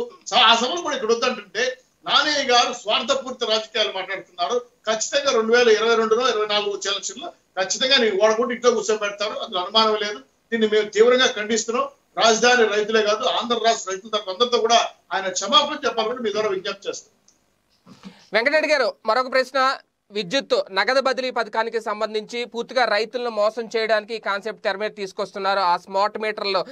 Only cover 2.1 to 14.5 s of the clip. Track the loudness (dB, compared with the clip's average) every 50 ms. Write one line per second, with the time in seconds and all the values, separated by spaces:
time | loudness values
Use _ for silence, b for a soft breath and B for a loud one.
2.1 | 2 2 2 2 0 -2 0 2 4 4 4 2 -2 -8 -4 -2 -2 -2 0 0
3.1 | -2 -2 -2 -6 -8 -6 -2 -2 -2 -2 -2 -4 -2 -2 -2 -2 -2 -6 -8 -6
4.1 | -8 -10 -10 _ _ -4 -2 -2 -2 -2 -4 _ _ _ -4 -4 -4 -2 -2 -2
5.1 | -2 0 0 2 2 2 2 4 4 4 6 6 6 4 4 2 4 2 4 2
6.1 | 2 2 2 0 0 0 0 0 0 -2 -2 -2 -6 -6 -4 -6 -6 -4 -6 -10
7.1 | -12 -10 -14 -16 -16 _ _ _ -4 -4 -2 -2 -2 -2 0 2 2 4 4 2
8.1 | 2 4 4 4 4 2 0 -2 -2 0 2 2 2 2 0 -2 -2 -2 -2 -6
9.1 | -4 -4 -6 -6 -6 -8 -10 -6 -4 -4 -4 0 2 2 2 4 2 0 -2 -4
10.1 | -6 -10 -14 _ _ _ _ -6 -2 0 0 2 2 2 0 0 4 4 6 6
11.1 | 6 4 4 2 0 -2 -4 -2 -2 -2 -2 -2 -2 -2 -4 -4 -6 _ _ _
12.1 | -4 2 4 4 4 6 4 4 6 6 4 2 2 0 -2 0 2 2 2 2
13.1 | 0 0 0 -2 -2 -2 -2 -2 -2 0 2 2 2 2 -2 -8 -8 -8 -8 -6
14.1 | -6 -6 -4 -4 -2 -2 -2 0